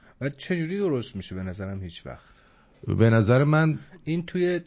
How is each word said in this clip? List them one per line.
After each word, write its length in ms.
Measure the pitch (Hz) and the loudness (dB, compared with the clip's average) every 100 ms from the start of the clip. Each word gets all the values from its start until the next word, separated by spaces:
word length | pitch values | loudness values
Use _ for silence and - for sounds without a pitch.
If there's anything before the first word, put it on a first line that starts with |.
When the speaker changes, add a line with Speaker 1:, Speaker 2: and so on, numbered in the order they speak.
| - - | -20 -8
Speaker 1:
و 80 | 135 | -8
چه 260 | - - 180 | -6 -4 -2
جوری 220 | 160 202 | -2 -2
درست 360 | 190 127 - 98 | 0 -2 -4 -10
می‌شه 200 | - 92 | -10 -8
به 80 | |
نظرم 380 | 92 95 95 98 | -6 -6 -8 -8
هیچ 240 | 87 - 65 | -10 -12 -16
وقت؟ 200 | 62 - _ _ _ _ - - 98 | -18 -20 _ _ _ _ -10 -2 4
Speaker 2:
به 120 | 113 | 6
نظر 340 | 113 101 127 | 6 6 4
من 360 | 147 156 160 143 - - | 4 4 2 0 -8 -14
Speaker 1:
این 220 | 151 170 170 | -6 -6 -4
توی، 340 | 180 175 175 | -2 0 -2